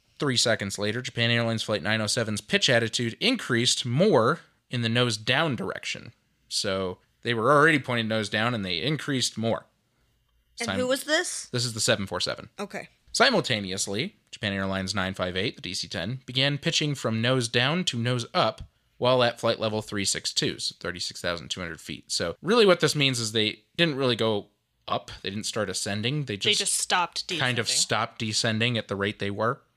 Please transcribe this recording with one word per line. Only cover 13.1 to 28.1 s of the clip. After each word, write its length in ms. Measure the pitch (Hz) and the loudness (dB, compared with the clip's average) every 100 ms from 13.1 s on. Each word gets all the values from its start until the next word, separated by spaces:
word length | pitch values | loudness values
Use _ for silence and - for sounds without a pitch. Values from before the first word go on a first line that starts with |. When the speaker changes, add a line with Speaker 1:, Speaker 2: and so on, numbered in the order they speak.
Speaker 1:
Simultaneously, 1080 | - 262 208 - 110 95 95 - 101 190 - _ | 2 4 4 2 -2 -2 -4 -4 -2 -4 -8 _
Japan 240 | - 107 | -6 -4
Airlines 400 | 98 98 95 95 | -2 -2 -2 -2
nine 220 | 101 92 95 | -2 -2 -2
five 200 | 92 90 | -2 -2
eight, 200 | 117 - | -4 -6
the 80 | |
D 100 | - | -8
C 140 | 92 - | -8 -6
ten, 320 | 98 90 131 - | -6 -6 -6 -4
began 320 | 131 139 143 | 0 0 0
pitching 340 | 165 - 151 | 0 0 0
from 300 | 139 120 110 | -2 0 2
nose 240 | 120 131 113 | 2 2 2
down 360 | 120 131 175 - | 2 2 0 -2
to 120 | 117 | -2
nose 300 | 120 123 117 180 | 0 -2 -2 0
up 260 | 117 - - _ _ _ | 0 0 -12 _ _ _
while 240 | 123 127 | 4 4
at 160 | 120 - | 4 2
flight 200 | 113 - | 0 0
level 220 | 107 107 | 0 -2
three 240 | - 104 95 | -4 -2 -2
six 260 | - - | -2 -2
two, 280 | - 101 - | -2 -2 -2
so 160 | - - | -8 -6
thirty-six 400 | 90 87 - - | -8 -6 -8 -4
thousand 300 | 90 85 65 | -4 -4 -6
two 100 | 92 | -8
hundred 220 | 85 80 | -8 -10
feet. 300 | - 69 - | -10 -12 -6
So 240 | - 87 - | -4 -2 -4
really 240 | 160 233 202 | 0 2 4
what 140 | 175 | 4
this 140 | 151 147 | 4 2
means 240 | 139 120 | 0 0
is 120 | 110 | -2
they 320 | 113 107 - _ - | 0 0 -2 _ 0
didn't 180 | 170 135 | 0 2
really 200 | 131 113 | 0 2
go 300 | 113 104 - _ _ _ - | 2 0 -4 _ _ _ -6
up. 220 | 117 - - | -6 -6 -10
They 80 | 98 | -8
didn't 160 | 101 - | -6 -6
start 240 | 113 95 | -4 -4
ascending. 540 | 90 104 104 117 151 131 | -4 -4 -2 -2 -2 -4
They 100 | 101 | -2
Speaker 3:
They 160 | - | 0
Speaker 1:
just 80 | 208 | 0
Speaker 3:
just 140 | 196 - | 0 -2
stopped 520 | - 185 170 - - | 0 0 0 -4 -6
Speaker 1:
kind 300 | 170 127 117 | -2 0 0
of 80 | 107 | 0
Speaker 3:
descending. 160 | - | 0
Speaker 1:
stopped 380 | - 110 113 | 2 0 0